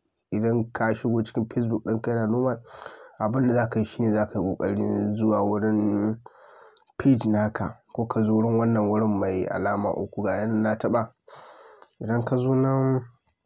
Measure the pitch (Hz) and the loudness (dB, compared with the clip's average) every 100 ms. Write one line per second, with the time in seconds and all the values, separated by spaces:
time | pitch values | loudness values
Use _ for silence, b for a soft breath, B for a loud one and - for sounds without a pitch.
0 | _ _ _ 104 113 120 117 - 113 110 | _ _ _ -2 0 0 -2 -2 -2 0
1 | 117 113 110 127 113 - 117 113 - 110 | 0 0 -2 -4 -4 -2 -2 -2 -2 -4
2 | 120 117 110 117 127 120 B B B B | -2 -2 0 0 0 -4 B B B B
3 | B B 110 131 123 120 117 113 107 - | B B -2 2 2 2 0 -2 -4 -2
4 | 117 107 107 - 95 - 95 101 104 104 | 0 0 0 -2 -2 -2 -2 -2 0 0
5 | 104 107 110 104 101 104 110 107 104 101 | 0 0 2 2 2 0 2 2 2 2
6 | 107 113 B B B B B B B - | 0 -2 B B B B B B B 0
7 | 139 120 110 104 107 - 98 - _ - | 4 4 4 2 0 -2 -6 -6 _ -6
8 | 113 110 107 110 113 113 113 113 104 107 | -4 0 2 2 2 2 2 2 2 2
9 | 110 101 98 95 92 92 98 101 101 - | 2 0 0 0 -2 -2 -2 0 -2 -2
10 | 98 - 101 95 110 107 110 107 113 117 | -6 -4 -2 -2 0 0 0 0 0 0
11 | 110 _ - B B B B B B _ | -2 _ -20 B B B B B B _
12 | 110 117 113 127 127 131 131 135 131 131 | -2 -2 0 0 2 2 2 2 2 0
13 | 127 _ _ _ | -4 _ _ _